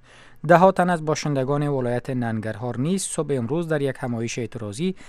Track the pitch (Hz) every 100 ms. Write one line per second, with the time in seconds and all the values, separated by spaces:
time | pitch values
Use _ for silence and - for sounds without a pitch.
0 | - - - - 151 170 190 190 180 175
1 | 151 151 156 143 131 143 151 139 123 120
2 | - 127 117 110 110 107 123 117 143 190
3 | - - 151 139 117 156 170 151 139 127
4 | 127 117 117 - 113 117 107 101 180 185